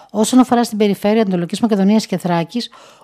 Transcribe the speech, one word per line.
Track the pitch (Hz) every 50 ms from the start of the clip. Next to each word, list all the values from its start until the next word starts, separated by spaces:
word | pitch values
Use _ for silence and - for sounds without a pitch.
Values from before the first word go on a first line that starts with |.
| - _
Όσον | - 208 220 - - 254
αφορά | 247 - 247 240 240
στην | 233 220 202
περιφέρεια | 214 202 190 - - 202 214 226
Ανατολικής | 220 190 185 175 175 160 208 -
Μακεδονίας | 233 214 220 196 190 196 214 220 -
και | - 190
Θράκης, | 175 - 175 175 170 165 165 - 240 226 - - - - - - -